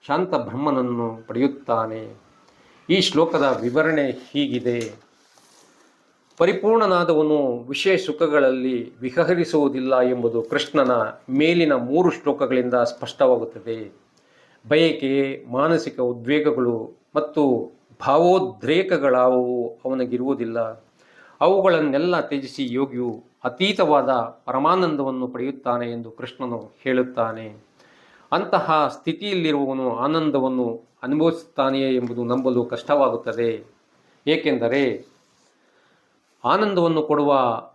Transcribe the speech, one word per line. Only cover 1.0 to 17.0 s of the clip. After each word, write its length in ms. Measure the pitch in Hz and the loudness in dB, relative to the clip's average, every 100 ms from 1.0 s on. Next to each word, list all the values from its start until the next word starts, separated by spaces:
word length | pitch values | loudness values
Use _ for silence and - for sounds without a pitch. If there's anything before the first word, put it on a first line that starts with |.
| 117 113 - | -4 -6 -8
ಪಡೆಯುತ್ತಾನೆ. 840 | 113 135 143 - 113 110 110 107 107 _ _ _ _ _ _ - | -2 -2 -2 -4 -2 -2 -8 -12 -18 _ _ _ _ _ _ 0
ಈ 120 | 185 | 2
ಶ್ಲೋಕದ 580 | - 147 165 156 139 113 | 2 2 2 2 0 0
ವಿವರಣೆ 500 | 120 139 156 156 135 | 0 0 2 0 -2
ಹೀಗಿದೆ. 840 | - - 143 139 120 123 120 110 101 _ _ _ _ _ _ _ _ _ _ _ _ _ - | -4 -6 -4 -2 -2 -2 -4 -6 -14 _ _ _ _ _ _ _ _ _ _ _ _ _ 0
ಪರಿಪೂರ್ಣನಾದವನು 1300 | 175 190 208 226 208 175 170 156 151 151 135 120 | 0 2 2 2 4 2 2 2 2 2 0 -4
ವಿಷಯ 340 | 120 139 190 185 | -6 -2 2 2
ಸುಖಗಳಲ್ಲಿ 1000 | - 151 160 147 131 131 131 123 - - | 0 -2 2 4 2 2 -2 -4 -6 -8
ವಿಹರಿಸುವುದಿಲ್ಲ 1000 | 123 170 165 175 160 156 139 131 131 127 | -4 0 2 2 2 2 2 0 0 2
ಎಂಬುದು 400 | 127 123 117 117 | 2 2 0 -2
ಕೃಷ್ಣನ 500 | 113 143 - 147 127 120 110 - - | -2 -4 0 2 2 2 -2 -6 -4
ಮೇಲಿನ 440 | 131 160 175 156 | 2 4 4 2
ಮೂರು 360 | 131 120 156 180 | 2 0 2 2
ಶ್ಲೋಕಗಳಿಂದ 640 | - 147 139 131 127 123 | 0 -2 -2 0 0 2
ಸ್ಪಷ್ಟವಾಗುತ್ತದೆ. 1160 | 123 117 - 120 - 139 120 113 117 117 113 101 - _ _ _ _ _ _ 110 | 0 0 -4 -12 0 2 2 -2 -10 -10 -10 -12 -18 _ _ _ _ _ _ 0
ಬಯಕೆ, 760 | 151 165 151 135 139 139 135 117 | 4 4 2 -2 0 -2 -6 -6
ಮಾನಸಿಕ 480 | 123 156 165 147 - | 0 2 0 -2 -4
ಉದ್ವೇಗಗಳು 920 | 123 120 117 147 147 131 123 113 110 - | -4 -4 -2 0 2 0 0 -2 -8 -16